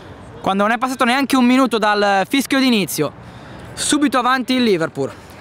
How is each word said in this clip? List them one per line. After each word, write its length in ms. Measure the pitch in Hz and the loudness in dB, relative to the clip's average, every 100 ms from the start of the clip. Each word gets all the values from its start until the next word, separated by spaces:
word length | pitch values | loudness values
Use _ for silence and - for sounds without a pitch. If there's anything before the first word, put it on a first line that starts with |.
| - - - - | -20 -20 -20 -8
quando 220 | - 196 | -4 0
non 100 | 208 | 0
è 40 | 233 | 0
passato 260 | 254 254 240 | -2 -2 0
neanche 300 | 262 277 269 | 0 2 2
un 100 | 247 | 4
minuto 320 | 254 262 226 | 4 2 2
dal 480 | 214 208 202 196 185 | 0 2 2 2 2
fischio 320 | 277 - 269 | -2 0 0
d'inizio. 520 | 262 220 170 - 143 - - - - - - | 2 2 0 -2 -4 -6 -18 -20 -18 -18 -16
Subito 460 | - - 294 285 262 | -8 -2 2 2 2
avanti 340 | 240 262 247 | 0 0 0
il 100 | 254 | 0
Liverpool, 480 | 233 175 156 139 131 - - - | 2 2 0 -4 -6 -8 -18 -10